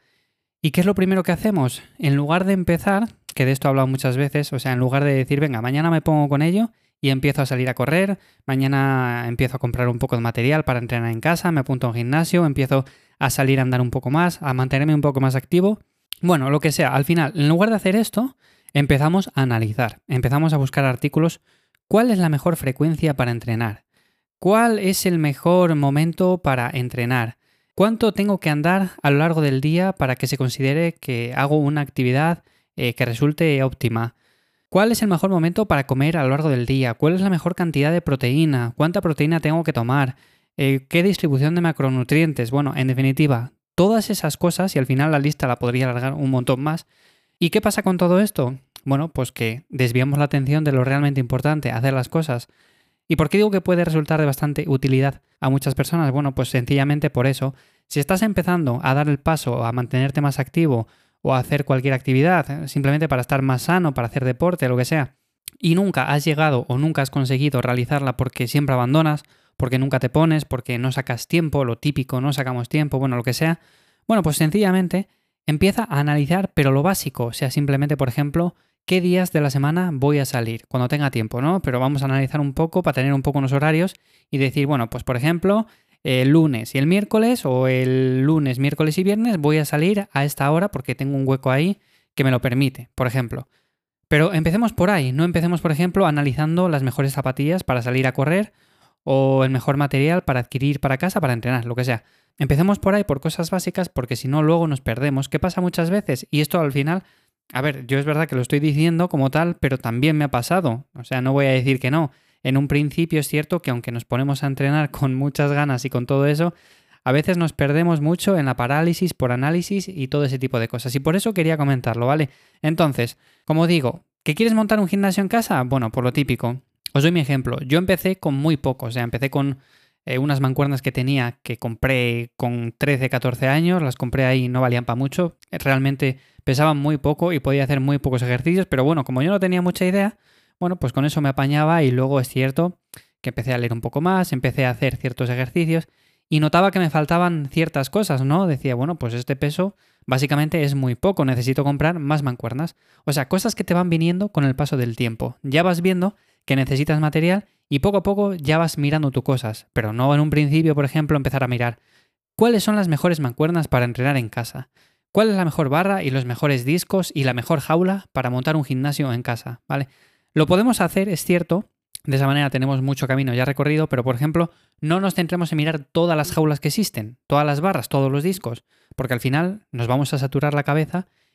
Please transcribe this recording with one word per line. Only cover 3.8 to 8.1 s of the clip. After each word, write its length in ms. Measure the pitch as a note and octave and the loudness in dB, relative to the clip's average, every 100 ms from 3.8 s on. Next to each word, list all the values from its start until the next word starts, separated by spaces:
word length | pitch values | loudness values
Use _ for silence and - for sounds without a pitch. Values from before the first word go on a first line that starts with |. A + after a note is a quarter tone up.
| C3 | 2
muchas 280 | C3+ C3 B2+ | 0 -2 0
veces, 380 | C#3+ D3 D3 | 0 -2 -4
o 60 | C3+ | -4
sea, 140 | C3 | -4
en 60 | B2 | 0
lugar 240 | B2+ C3+ | 0 0
de 100 | C#3+ | 2
decir, 260 | C3+ C3 C#3 | 0 0 0
"Venga, 240 | D3+ A#2 | 0 -2
mañana 260 | A#2+ C#3+ E3 | -2 0 2
me 120 | D#3+ | 2
pongo 280 | E3 D3+ C#3+ | 2 2 2
con 140 | C#3 | 2
ello 260 | D#3+ G3 A3+ _ _ - | 2 2 0 _ _ -4
y 80 | C3+ | 0
empiezo 320 | C3 C#3+ C#3 | 2 0 0
a 60 | C3 | 0
salir 200 | B2+ B2+ | 0 -2
a 60 | |
correr, 460 | A#2+ A#2+ E3 G3 | -2 0 0 0